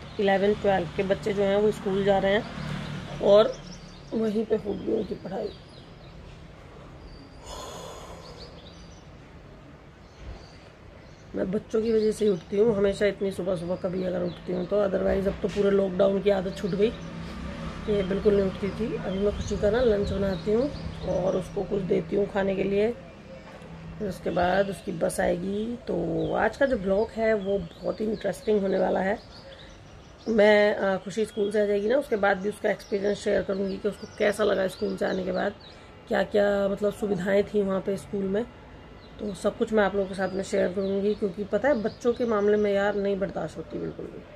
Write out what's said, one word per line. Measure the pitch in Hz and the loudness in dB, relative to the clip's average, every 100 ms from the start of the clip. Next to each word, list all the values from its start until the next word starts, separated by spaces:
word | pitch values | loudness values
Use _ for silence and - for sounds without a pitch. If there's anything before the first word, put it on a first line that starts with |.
| - - | -10 0
इलेवन, | 196 196 202 | 2 4 4
ट्वेल्व | 208 202 190 165 - | 4 4 2 0 -2
के | |
बच्चे | 190 190 - | 0 0 0
जो | 196 | 0
हैं | 196 202 | 2 4
वो | 214 | 2
school | 208 208 196 | 2 0 2
जा | 196 190 | 4 4
रहे | 196 | 4
हैं | 208 - - - - - - - - | 2 0 -8 -8 -6 -8 -10 -10 0
और | - 202 247 - - - - - - | 8 8 8 0 -12 -16 -18 -18 -6
वहीं | 233 220 208 | -2 0 0
पे | 220 220 | 0 -2
होगी | 202 196 208 | -2 -6 -2
उनकी | 220 190 | -2 -2
पढ़ाई। | 196 190 202 202 - - - - - - - - - - - - - 135 - - - - - - - - - - - - - - - - - - - - - - - - - - - - - - - - - - - - - - - - - - - - | -8 -8 -6 -6 -10 -18 -20 -20 -20 -18 -18 -18 -18 -18 -20 -20 -20 -18 -18 -18 -18 -20 -18 -16 -14 -12 -14 -14 -14 -16 -16 -16 -16 -16 -18 -18 -20 -20 -20 -20 -20 -20 -20 -20 -20 -20 -20 -20 -20 -20 -16 -14 -14 -16 -20 -20 -20 -20 -20 -20 -20 -10
मैं | 196 202 | -6 -2
बच्चों | 208 - 220 | -4 -2 -2
की | 226 | 2
वजह | 220 214 | 4 2
से | 208 | 2
ही | 208 | 2
उठती | 180 - 202 | 2 0 2
हूँ | 233 202 | 4 4
हमेशा | 202 196 208 | 2 4 2
इतनी | 202 196 | 2 -2
सुबह | 185 180 180 | -2 -2 -2
सुबह, | 170 180 | -2 -2
कभी | 190 185 | -2 -2
अगर | 185 180 | -2 -2
उठती | 180 160 - | -2 -4 -4
हूँ | 180 180 | -4 0
तो, | 202 202 | 2 2
otherwise | 185 190 190 190 | 2 2 2 0
अब | - | 0
तो | 202 | -2
पूरे | 202 202 | 2 4
lockdown | 196 196 180 196 196 | 4 2 4 4 4
की | 202 | 4
आदत | 196 170 - | 2 0 -4
छूट | 196 | -2
गई, | 185 220 - - - - - - - - - | 2 2 0 -10 -10 -10 -10 -10 -8 -10 -8
ये | - 202 | -2 0
बिल्कुल | 185 196 214 | 2 2 4
नहीं | 202 190 | 4 2
उठती | - 202 | 0 -4
थी। | - 214 160 | -2 -4 -4
अभी | 175 190 | -4 0
मैं | 202 202 | 0 0
खुशी | - 196 | -4 0
का | 202 | 2
ना | 226 | 4
lunch | 247 202 196 | 4 4 2
बनाती | 196 196 180 214 | 0 0 0 0
हूँ | 220 294 - - - | 2 0 -2 -8 -6
और | 170 180 185 185 | -2 0 0 0
उसको | 170 202 | -2 -6
कुछ | 190 202 | -2 -2
देती | 180 196 - 202 | 2 0 2 0
हूँ | 196 | 0
खाने | 202 190 190 | 0 0 0
के | |
लिए, | 196 202 214 240 - - - - - - - - - - | 0 2 0 -2 -12 -18 -18 -18 -16 -18 -16 -14 -14 -8
फिर | 208 | -8
उसके | 180 185 | -4 -2
बाद | 170 175 190 196 | 0 2 2 0
उसकी | 190 - | -2 -8
बस | 170 185 175 | -2 -2 0
आएगी। | 185 180 190 202 226 240 | 0 0 -2 -4 -4 -6
तो | - 180 170 165 156 | -4 -2 0 -2 0
आज | 175 208 - | 2 0 2
का | 277 | 2
जो | 240 | 2
vlog | 190 190 220 | 2 2 0
है | 220 226 | 0 2
वो | 220 190 196 | 2 2 -2
बहुत | 170 - 180 180 | -4 -6 -6 -2
ही | |
interesting | 214 208 196 175 - 214 | -2 -2 -4 -4 0 2
होने | 190 190 | 2 2
वाला | 185 190 | 2 2
है। | 190 226 - - - - - - - - - - - | 0 -2 -6 -18 -18 -18 -18 -20 -20 -20 -20 -10 0
मैं, | 220 208 208 208 | 6 8 10 6
अ, | - 196 185 | 4 0 0
खुशी | 202 214 | -2 -2
school | 214 226 202 | -2 0 0
से | 208 | 2
आ | |
जाएगी | 208 202 208 | 2 2 2
ना, | 269 | 2
उसके | 277 220 | 2 2
बाद | 196 196 | 2 2
भी | 202 | -2
उसका | 202 214 | -2 -2
experience | 190 - 202 202 196 | -2 -2 -2 0 0
share | 214 196 | 2 0
करूँगी | 180 190 196 190 | 0 -2 -2 -2
कि | 208 | -4
उसको | 190 208 - | -6 -12 0
कैसा | 208 202 | 0 2
लगा | 208 190 190 | 2 2 0
school | - 202 190 | -2 -4 -2
से | 190 | -2
आने | 190 | -2
के | 185 | -2
बाद, | 185 196 - - - - - - | -2 -2 -4 -16 -20 -20 -20 -2
क्या | 202 | 0
क्या | 190 208 202 202 196 | 2 2 4 2 0
मतलब | 196 208 | 0 -2
सुविधाएं | 202 208 196 185 202 | -2 -2 0 2 2
थी | 202 208 | 2 0
वहाँ | 196 190 | 0 0
पे | 185 196 | -2 -4
school | - 202 | -4 -4
में, | 190 202 240 - - - - - - - | 0 -2 -2 -10 -20 -20 -20 -20 -20 -10
तो | 214 | -8
सब | 185 208 - | -2 -4 0
कुछ | 233 | 2
मैं | 214 | 4
आप | 196 | 4
लोगों | 202 190 | 2 -2
के | |
साथ | 190 185 | -2 -2
में | 190 | -2
शेयर | 190 196 190 | -2 0 0
करूँगी। | 185 196 196 202 | 0 0 0 0
क्योंकि | 208 208 175 | 0 -2 -2
पता | 202 208 262 | -2 0 2
है, | 262 | 2
बच्चों | 196 - 240 | 0 0 -2
के | 233 | 0
मामले | 233 214 202 214 | 0 2 4 4
में | 208 | 4
यार | 196 202 | 2 2
नहीं | 208 196 196 | 0 0 0
बर्दाश्त | 190 185 160 160 | -2 -4 -6 -8
होती | 160 170 | -10 -8
बिल्कुल | 165 151 - | -6 -8 -12
भी। | - - | -14 -16